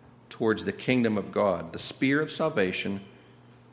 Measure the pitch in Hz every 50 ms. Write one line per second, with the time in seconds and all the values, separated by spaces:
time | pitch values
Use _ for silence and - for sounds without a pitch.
0 | - - - - - - - - 120 110 110 101 92 95 98 - - - 127 127
1 | 120 113 107 104 92 - - 101 104 101 90 85 85 82 82 - - - - -
2 | - 131 139 147 156 151 - - 165 156 151 - 98 92 92 - - 104 98 98
3 | - - - - - - - - - - - - - -